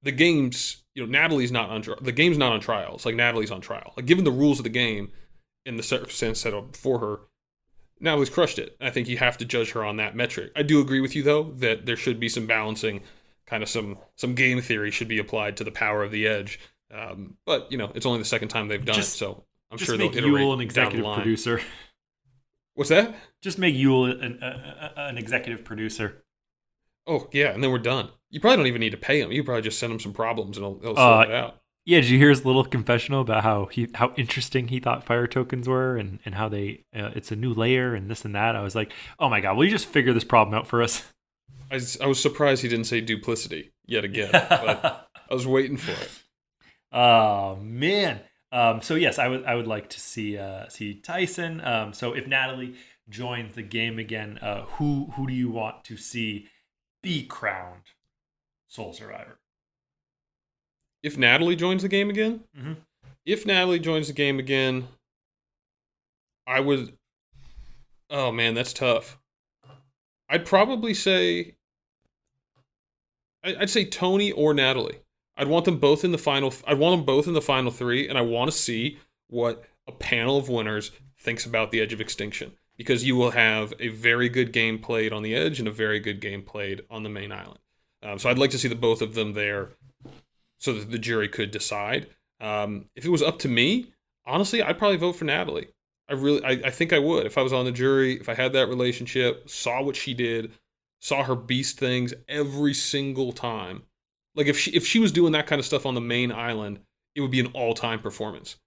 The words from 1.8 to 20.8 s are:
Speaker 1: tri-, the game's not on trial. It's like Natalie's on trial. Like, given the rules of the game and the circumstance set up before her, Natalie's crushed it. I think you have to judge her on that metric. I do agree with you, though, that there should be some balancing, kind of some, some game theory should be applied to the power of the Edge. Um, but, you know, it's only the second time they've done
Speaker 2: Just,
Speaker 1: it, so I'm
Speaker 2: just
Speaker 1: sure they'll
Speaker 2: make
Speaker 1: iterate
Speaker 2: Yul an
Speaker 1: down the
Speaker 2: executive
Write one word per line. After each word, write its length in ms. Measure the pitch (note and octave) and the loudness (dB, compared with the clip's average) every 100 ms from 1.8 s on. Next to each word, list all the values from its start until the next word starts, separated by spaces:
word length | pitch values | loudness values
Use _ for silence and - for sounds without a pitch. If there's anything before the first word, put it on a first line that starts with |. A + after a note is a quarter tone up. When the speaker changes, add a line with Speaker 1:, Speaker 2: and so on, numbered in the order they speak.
Speaker 1:
tri-, 140 | G#2 - | -6 -6
the 120 | B2+ | -4
game's 260 | A#2 E3 D#3 | 2 4 4
not 140 | C3 | 2
on 80 | A2 | 2
trial. 340 | G#2+ A2 F2 | 0 -4 -4
It's 100 | - | -6
like 100 | B2 A2+ | -4 0
Natalie's 340 | A#2+ A#2 G#2+ | 2 2 -4
on 100 | F#2+ | -6
trial. 320 | F#2+ - - | -10 -12 -12
Like, 120 | - B2+ | -10 2
given 180 | F3 | 4
the 60 | F3 | 4
rules 280 | B2+ D3 C3 | 4 4 4
of 40 | |
the 60 | A#2 | 0
game 400 | A#2 A#2+ G#2 G2+ - - - _ _ - | 0 0 -2 -8 -12 -20 -20 _ _ -12
and 120 | A#2 | -8
the 40 | |
circumstance 580 | - C3 G#2+ - A#2 A2 | -4 -4 -4 -4 -4 -2
set 140 | A#2 | -4
up 180 | G#2 G#2+ | -6 -10
before 260 | - C3 B2 | -8 -2 -2
her, 200 | A2 G#2 - _ _ _ _ - - _ | -2 -8 -12 _ _ _ _ -20 -20 _
Natalie's 300 | D#3+ D3+ C3+ | -2 0 0
crushed 280 | - - - | 2 2 0
it. 160 | A2+ - | -8 -8
I 80 | C3 | -6
think 180 | B2+ A#2+ | -4 -4
you 120 | A#2+ | 0
have 180 | B2+ A#2+ | 0 0
to 60 | |
judge 280 | A#2 B2 A2+ | -4 -2 -2
her 120 | A#2 | -2
on 120 | G#2+ G#2 | -4 -4
that 200 | G#2+ A2+ | -6 -2
metric. 340 | A#2+ - - - | -4 -4 -8 -4
I 60 | |
do 180 | D3 D3+ | 4 4
agree 200 | C#3+ C3+ | 4 2
with 140 | C3+ | 0
you, 80 | D3+ | 0
though, 300 | C#3 D3 D#3 C3 | 2 2 0 -2
that 280 | B2 A2 | 0 0
there 120 | B2 A2+ | -2 -4
should 220 | - A#2 | -2 -2
be 120 | A#2 | -2
some 160 | A#2+ A2 | -4 -2
balancing, 560 | A2+ G#2+ G#2+ A2+ G2+ - - _ _ | -2 -2 -4 -4 -6 -14 -20 _ _
kind 180 | _ A2+ | _ -6
of 60 | G#2+ | -4
some, 300 | A2+ G#2 G2 - _ | -4 -6 -10 -16 _
some 180 | B2 | -6
game 280 | B2 C3 B2 | 2 2 2
theory 280 | B2 A2 G#2 | -2 -4 -2
should 180 | G#2 A2+ | -4 -4
be 100 | A2 | -4
applied 400 | G#2 A2 G#2 G2+ | -4 -4 -4 -6
to 60 | |
the 60 | G#2+ | -10
power 300 | - A2 G#2+ | -4 -2 0
of 80 | G#2 | -2
the 160 | G#2+ G#2+ | 0 0
Edge. 320 | G#2+ G2+ - - _ _ | 0 -4 -12 -18 _ _
Um, 460 | A2 A2 F#2+ F#2+ - | -16 -14 -14 -16 -14
but, 260 | - C3+ - | -2 -2 -2
you 60 | C3 | -8
know, 160 | G2+ | -6
it's 120 | - B2+ | -4 -2
only 120 | A#2+ | -2
the 40 | |
second 240 | G#2 A2+ A2 | -2 -4 -4
time 200 | A2+ G#2 | -6 -4
they've 140 | G#2 | -4
done 120 | A2+ G#2+ | -2 0
Speaker 2:
Just, 200 | G2 - | 0 -4
Speaker 1:
it, 20 | |
so 260 | G2+ - _ _ _ | -8 -10 _ _ _
I'm 60 | A2+ | -6
Speaker 2:
just 100 | F#3 | -2
Speaker 1:
sure 80 | A#2+ | 0
they'll 100 | F3+ | 0
Speaker 2:
make 80 | A#2+ | 0
Speaker 1:
iterate 260 | C#3 C#3+ | 2 4
Speaker 2:
Yul 20 | |
an 40 | C#3 | 4
Speaker 1:
down 100 | C3 | 0
the 60 | |
Speaker 2:
executive 400 | A#2 A#2 | -2 0